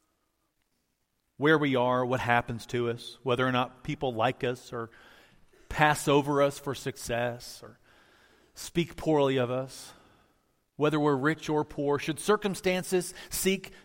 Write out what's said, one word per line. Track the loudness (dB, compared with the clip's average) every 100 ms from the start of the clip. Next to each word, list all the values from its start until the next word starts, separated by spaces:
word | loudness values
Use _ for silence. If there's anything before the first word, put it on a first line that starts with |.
| _ _ _ _ _ _ _ _ _ _ _ _ _ 0
Where | 4 4
we | 4 2
are, | 2 2 0
what | 0
happens | 2 2 0 -6 -6
to | -4 -2
us, | -4 -10 -8
whether | -2 2 2
or |
not | 2 -2 -6 -8
people | -4 -4
like | 0 0 0
us | -4 -6 -8
or | -10 -10 -14 -20 -20 -20 _ _ _ -8
pass | 2 2 4 4
over | 2 4 2
us | 2 0
for | -8 -8
success | -8 -8 -6 -4 -4 -6 -14 -18
or | -20 -20 _ _ _ _ _ _ _
speak | -18 -6 -2 -2 -2
poorly | 2 4 4 2
of | 0
us, | -2 -6 -12 -18 -20 -20 _ _ _ _ _ _ -2
whether | 0 2
we're | 2 2
rich | 0 -2 -2
or | -2 -4
poor, | -4 -2 -2
should | -2 -4
circumstances | 0 0 0 -2 -2 -2 0 -2 -2 -8 -10
seek | -2 0 0 -2 -20